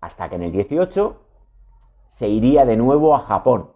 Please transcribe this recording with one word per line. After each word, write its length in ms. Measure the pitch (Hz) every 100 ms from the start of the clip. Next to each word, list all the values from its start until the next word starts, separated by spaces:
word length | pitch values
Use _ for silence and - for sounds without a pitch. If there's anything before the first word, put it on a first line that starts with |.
hasta 280 | 87 - 87
que 60 |
en 80 | 90
el 100 | 87
dieciocho 680 | 90 101 151 185 190 208 - _ _ _ _ _ _ _ _ _
se 200 | _ 110
iría 360 | 107 117 147
de 120 | 131 110
nuevo 380 | 123 143 156
a 60 | 143
Japón 520 | - 98 - 117 82